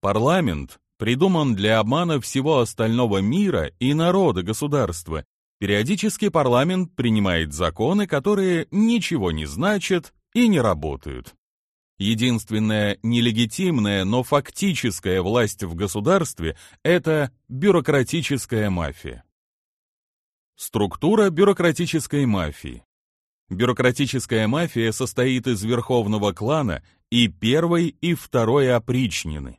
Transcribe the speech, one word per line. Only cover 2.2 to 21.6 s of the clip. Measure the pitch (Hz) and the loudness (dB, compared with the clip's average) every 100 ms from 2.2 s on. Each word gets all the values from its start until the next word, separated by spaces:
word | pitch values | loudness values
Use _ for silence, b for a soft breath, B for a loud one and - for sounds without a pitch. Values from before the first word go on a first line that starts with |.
всего | - 131 139 147 | -2 -4 0 2
остального | 117 - 110 117 123 98 | 0 0 0 2 2 2
мира | 98 160 202 107 76 - | 0 2 0 0 -2 -2
и | 127 | 0
народа | 147 170 185 180 92 | 2 2 4 2 0
государства. | 90 110 147 143 104 87 - 80 - _ _ _ | -2 -4 -2 0 -2 -4 -8 -10 -10 _ _ _
Периодически | 98 101 117 196 214 - 208 | 0 0 0 0 -2 -2 0
парламент | 165 135 120 151 185 175 | 2 2 2 2 0 -4
принимает | - 120 110 98 85 80 | -2 0 2 2 0 -2
законы, | 73 85 78 110 196 202 | -2 -4 0 0 0 0
которые | 147 135 208 190 170 - | -2 0 0 2 0 -2
ничего | 196 226 233 170 156 92 | 0 2 2 0 -2 0
не | 78 | -2
значат | 76 73 175 208 - 180 - _ _ | -6 -2 -2 0 0 -2 -2 _ _
и | - 240 | 2 4
не | 180 | 4
работают. | 113 85 76 69 - 64 62 _ _ _ _ _ _ _ | 2 0 -4 -8 -10 -12 -14 _ _ _ _ _ _ _
Единственная | 98 113 123 117 110 107 107 107 104 101 | -2 0 0 0 -2 -2 0 0 -2 -2
нелегитимная, | 113 120 117 110 117 - 185 151 104 101 | -2 0 0 0 -2 0 0 0 0 0
но | 95 120 | 0 -2
фактическая | 123 143 139 - 196 156 123 98 98 92 | 0 -2 -2 -4 -4 -2 -4 -4 -2 -2
власть | 90 117 107 - | 0 0 0 -4
в | 92 | -8
государстве — | 82 98 107 110 190 160 - 80 - B B | -6 -6 -4 0 0 0 -6 -8 -8 B B
это | - 175 160 156 139 _ _ | 0 0 0 -2 -2 _ _
бюрократическая | 127 190 175 135 143 120 170 147 139 - 113 104 | -2 2 2 2 0 2 -2 -2 -4 -2 -2 0
мафия. | 92 78 67 - 60 _ _ _ _ _ _ _ _ _ _ _ _ _ | -2 -4 -8 -14 -16 _ _ _ _ _ _ _ _ _ _ _ _ _
Структура | _ - 113 101 - 151 220 202 | _ -8 -2 -2 0 0 4 2
бюрократической | 160 202 196 | 4 4 4